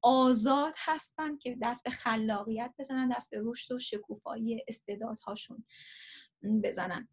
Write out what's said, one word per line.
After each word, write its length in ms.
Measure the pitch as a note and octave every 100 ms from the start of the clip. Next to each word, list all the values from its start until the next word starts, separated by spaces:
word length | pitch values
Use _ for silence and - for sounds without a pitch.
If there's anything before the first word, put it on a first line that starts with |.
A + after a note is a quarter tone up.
آزاد 720 | A#3+ C4 B3+ A#3+ A3 C4+ D4+ D#4
هستن 600 | - D#4 - - D#4 D4
که 180 | B3 B3
دست 220 | A#3 B3
به 60 | A#3+
خلاقیت 840 | - A#3+ A3+ A3 G#3 G#3 A3 A#3+ -
بزنن، 300 | C4+ C4 B3+
دست 220 | A#3+ -
به 100 | G#3+
رشد 300 | A3 A#3+ -
و 40 | B3
شکوفایی 880 | B3+ G#3 - A3 - A3+ A3+ A3+ -
استعدادهاشون 960 | A3+ - G3+ A3+ A3 - G#3 - - - - - - - - - _ G3 A3
بزنن. 460 | G3+ - F3+ E3+ -